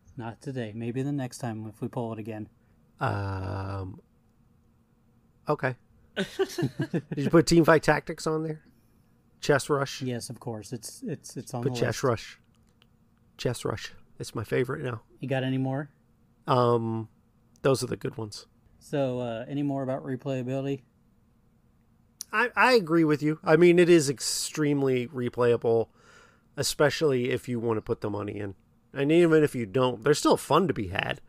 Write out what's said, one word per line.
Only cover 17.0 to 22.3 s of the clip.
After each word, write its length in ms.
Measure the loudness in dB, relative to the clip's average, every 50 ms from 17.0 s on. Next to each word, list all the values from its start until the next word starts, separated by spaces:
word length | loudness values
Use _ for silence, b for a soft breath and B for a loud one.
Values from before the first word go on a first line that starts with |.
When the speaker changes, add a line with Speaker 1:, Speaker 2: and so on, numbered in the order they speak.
| -6 -10 _ _ _ _ _ _ _ _ _ _ 0
Speaker 2:
those 200 | 2 2 2 0
are 40 | -4
the 100 | -6 -6
good 180 | -8 -8 -8
ones. 300 | -10 -10 -10 -12 -14 -18 _ _ _ _ _ _ _
Speaker 1:
So, 420 | -12 -6 -4 -2 -2 -2 -2 -4
uh, 260 | -6 -6 -6 -8 -8 -8
any 160 | -6 -4 -4
more 180 | -2 -4 -4
about 220 | -4 -4 -6 -6 -6
replayability? 760 | -8 -8 -8 -6 -6 -6 -4 -4 -4 -4 -4 -4 -4 -6 -6 -8 _ _ _ _ _ _ _ _ _ _ _ _ _ _ _ _ _ _ _ _ _ _ _ _ _ _ -20 -12 -6